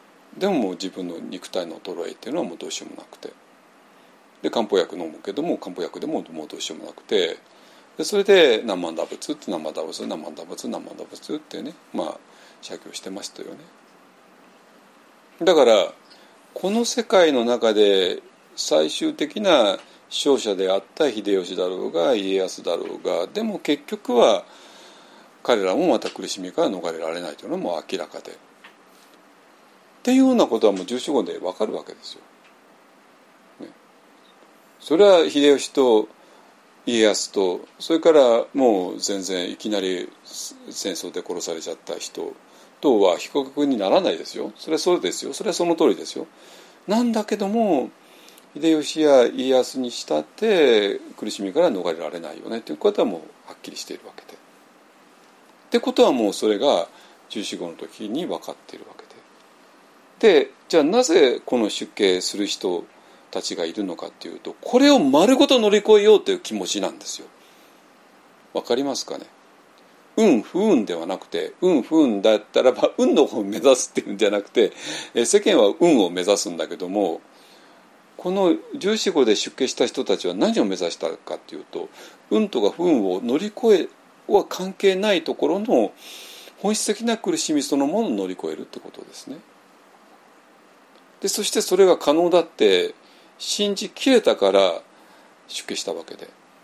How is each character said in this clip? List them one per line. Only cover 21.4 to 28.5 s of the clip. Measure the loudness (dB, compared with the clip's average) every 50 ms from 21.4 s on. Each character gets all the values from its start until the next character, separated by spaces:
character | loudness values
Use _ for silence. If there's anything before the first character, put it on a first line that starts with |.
吉 | -2 -4 -4
だ | -4 -4 -4
ろ | -4
う | -6 -6 -6
が、 | -4 -2 0 0 0
家 | -2 -2 -2 -2
康 | -2 -2 -4 -8 -8
だ | -6 -6 -4
ろ | -4 -6
う | -8 -10 -8
が、 | -6 -4 -4 -4 -4
で | -6 -6 -6
も | -6 -6 -6 -6
結 | -4 -4 -4 -4 -4
局 | -12 -12 -10 -6 -2 2
は | 4 4 4 4 2 -2 -8 -20 -20 -20 -20 -20 -20 -20 -20 -20 -20 -20 -20 -20 -20 -20 _ _ _ -2
彼 | 0 0 2
ら | 2 0 0
も | 0 0 0
ま | 0 0
た | -2 -6
苦 | -10 -10 -12
し | -10 -10 -10
み | -12 -8
か | -4 -4
ら | -2 -2
逃 | -4 -6 -6 -8
れ | -8 -6
ら | -6 -8
れ | -8 -8
な | -8 -12
い | -14
と | -14 -12
い |
う | -10
の | -10
は | -8
も | -6 -6 -6 -8
う | -8 -8
明 | -8 -8
ら | -8 -10
か | -14 -18
で。 | -16 -18
っ | -20 -20 _ _